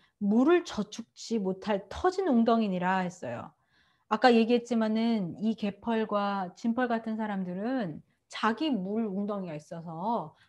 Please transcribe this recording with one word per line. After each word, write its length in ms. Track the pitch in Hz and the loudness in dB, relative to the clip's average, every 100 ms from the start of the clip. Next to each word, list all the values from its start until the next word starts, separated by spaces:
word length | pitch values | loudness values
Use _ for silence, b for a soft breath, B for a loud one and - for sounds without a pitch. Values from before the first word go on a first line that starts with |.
| b b | b b
물을 460 | 202 220 269 349 | 2 4 6 4
저축치 760 | 339 - 196 - 226 - - 226 | 2 -6 -6 -10 -16 -14 -4 -2
못할 500 | 190 190 202 202 - | -2 -4 -2 -4 -4
터진 380 | - 370 381 370 | -4 -2 0 2
웅덩이니라." 720 | 233 233 226 208 180 180 190 | 4 4 4 2 0 0 0
했어요. 540 | 180 - - 117 - _ _ _ _ _ - | -2 -6 -8 -8 -10 _ _ _ _ _ -4
아까 260 | 220 254 | 4 6
얘기했지만은 1000 | 226 220 240 240 226 220 220 233 226 175 - | 6 6 2 2 0 0 0 2 0 -2 -2
이 160 | 220 | -4
개펄과 1000 | 214 208 - 240 220 214 208 202 196 180 - | -2 -4 -4 -2 -2 0 0 0 -2 -6 -6
진펄 320 | 233 233 247 | -2 0 0
같은 280 | 226 226 220 | -2 -4 -6
사람들은 840 | 214 196 180 180 226 262 185 151 - _ _ | -4 -4 -4 -4 -4 -2 -4 -8 -16 _ _
자기 420 | - 220 233 311 | -2 0 0 0
물 340 | 214 190 214 220 | -2 -2 -2 -2
웅덩이가 480 | 190 208 208 180 | -4 -4 -4 -6
있어서 800 | 151 - 165 170 165 208 226 156 - | -10 -12 -12 -10 -6 -2 -2 -4 -14